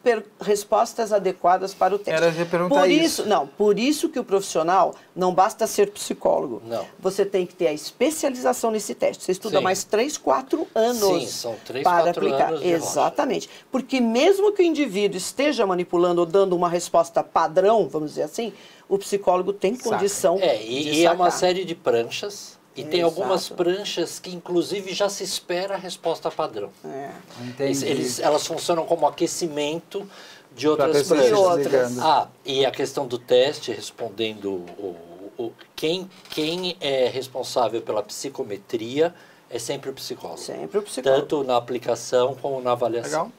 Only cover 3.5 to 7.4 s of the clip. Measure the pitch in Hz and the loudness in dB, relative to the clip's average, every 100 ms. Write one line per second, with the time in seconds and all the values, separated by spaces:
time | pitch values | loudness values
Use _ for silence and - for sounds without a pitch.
3.5 | - 208 196 254 302 330 254 - 190 196 | 0 2 4 2 0 -2 -4 -2 -2 0
4.5 | 175 160 190 165 - - 170 185 180 202 | -2 2 4 2 0 -16 -2 0 4 2
5.5 | - 220 - 196 - - - 185 160 156 | 2 -2 2 0 0 -8 -2 0 0 -2
6.5 | 110 113 113 - - 185 190 196 190 | -8 -8 -8 -8 -6 -4 0 0 0